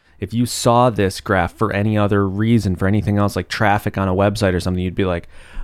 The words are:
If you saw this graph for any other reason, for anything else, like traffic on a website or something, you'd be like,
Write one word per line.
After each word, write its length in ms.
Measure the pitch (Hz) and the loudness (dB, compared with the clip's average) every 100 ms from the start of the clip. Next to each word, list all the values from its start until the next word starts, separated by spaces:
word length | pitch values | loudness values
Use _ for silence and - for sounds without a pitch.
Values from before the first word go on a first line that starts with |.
| _ - | _ -12
If 140 | 95 | -6
you 140 | 113 120 | -2 -2
saw 420 | - 123 120 123 | 0 2 4 2
this 320 | 104 95 - | 2 0 -2
graph 320 | - 95 85 | -2 0 0
for 180 | - 107 | -2 -2
any 280 | 98 107 107 | 0 0 2
other 280 | 101 101 98 | 2 2 0
reason, 480 | 98 110 117 101 87 | -2 2 2 2 0
for 120 | 95 | 0
anything 320 | 107 95 104 | 0 0 0
else, 160 | 101 92 | 0 -2
like 120 | 90 | -6
traffic 480 | - 107 101 104 98 | -2 0 0 -2 -2
on 120 | 95 | -2
a 80 | 92 | 2
website 400 | 101 104 98 90 | 2 2 0 0
or 40 | |
something, 240 | 92 90 | -2 -2
you'd 120 | 90 87 | -2 -2
be 100 | 95 | -2
like, 240 | 85 - - - - | -2 -6 -18 -12 -10